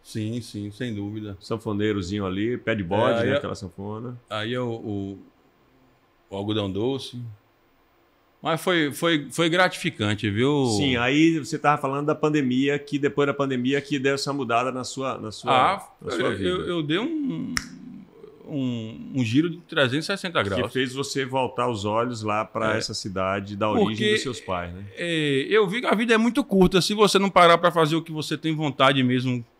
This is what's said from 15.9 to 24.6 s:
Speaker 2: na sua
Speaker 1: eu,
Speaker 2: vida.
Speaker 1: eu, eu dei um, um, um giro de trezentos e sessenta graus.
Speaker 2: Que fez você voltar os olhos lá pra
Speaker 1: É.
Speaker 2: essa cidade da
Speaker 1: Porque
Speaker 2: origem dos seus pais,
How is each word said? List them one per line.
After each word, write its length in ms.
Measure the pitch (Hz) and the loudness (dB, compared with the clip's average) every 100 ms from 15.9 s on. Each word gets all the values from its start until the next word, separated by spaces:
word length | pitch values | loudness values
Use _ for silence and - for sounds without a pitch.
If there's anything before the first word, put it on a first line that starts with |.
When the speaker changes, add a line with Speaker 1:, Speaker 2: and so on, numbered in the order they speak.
| _ | _
Speaker 2:
na 80 | - | -6
sua 100 | - | -2
Speaker 1:
eu, 100 | - - | -2 -2
Speaker 2:
vida. 140 | 180 | -2
Speaker 1:
eu, 160 | 185 160 | -2 -4
eu 140 | 175 | -4
dei 160 | 147 165 | -2 -2
um, 560 | 269 311 277 160 135 - - - - - - - - - - | -2 -4 -4 -4 -4 -6 -8 -18 -18 -18 -20 -20 -20 -20 -8
um, 640 | 147 127 120 110 117 - 131 | -4 -4 -4 -8 -12 -8 -2
um 80 | |
giro 240 | 113 123 170 | 2 2 0
de 100 | 165 | -4
trezentos 480 | - 165 131 135 156 | -6 0 2 0 -4
e 20 | |
sessenta 340 | 196 185 160 | -6 -2 -2
graus. 220 | 98 92 | 0 -2
Speaker 2:
Que 60 | 101 | -2
fez 220 | 127 131 | -2 -4
você 320 | 131 139 139 | -4 -6 -4
voltar 460 | 131 135 127 - 123 | -2 -2 -2 -2 -2
os 160 | 110 104 | -2 0
olhos 380 | 110 123 120 | 0 0 -4
lá 200 | 107 107 | -2 -2
pra 300 | 110 110 110 | -2 -2 -2
Speaker 1:
É. 40 | 110 | -2
Speaker 2:
essa 160 | - - | -4 -8
cidade 600 | 110 92 95 101 101 101 | -6 -4 -2 -2 -4 -2
da 120 | 107 | 0
Speaker 1:
Porque 160 | 107 | 2
Speaker 2:
origem 300 | 202 107 214 | 2 2 0
dos 80 | 214 | 0
seus 180 | 139 117 | -2 -8
pais, 320 | - 90 | -6 -6